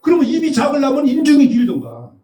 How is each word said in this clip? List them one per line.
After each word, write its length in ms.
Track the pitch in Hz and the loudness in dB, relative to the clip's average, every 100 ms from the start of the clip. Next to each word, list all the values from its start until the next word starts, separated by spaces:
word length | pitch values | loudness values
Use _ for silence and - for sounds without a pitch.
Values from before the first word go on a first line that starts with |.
그러면 260 | 311 349 240 | 0 0 0
입이 260 | 320 320 | -2 -2
작으려면 540 | - 285 294 277 277 277 | -2 -2 0 -2 0 -2
인중이 420 | 262 302 285 262 | 0 2 4 4
길던가. 640 | 233 240 185 - - - _ | 2 0 -4 -10 -16 -20 _